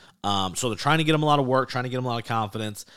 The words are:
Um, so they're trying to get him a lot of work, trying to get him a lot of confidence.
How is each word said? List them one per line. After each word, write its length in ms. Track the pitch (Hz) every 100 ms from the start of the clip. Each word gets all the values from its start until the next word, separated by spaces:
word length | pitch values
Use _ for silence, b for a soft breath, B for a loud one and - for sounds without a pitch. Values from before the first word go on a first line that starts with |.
| B _
Um, 320 | 101 101 95
so 140 | 85 127
they're 80 | 104
trying 220 | 143 160
to 60 |
get 100 | 156 156
him 60 |
a 20 | 151
lot 140 | 147
of 60 | 127
work, 220 | 131 127
trying 160 | 127
to 60 | 123
get 80 | 127
him 60 |
a 40 | 127
lot 100 | 117
of 60 | -
confidence. 580 | 117 107 110 107 104 B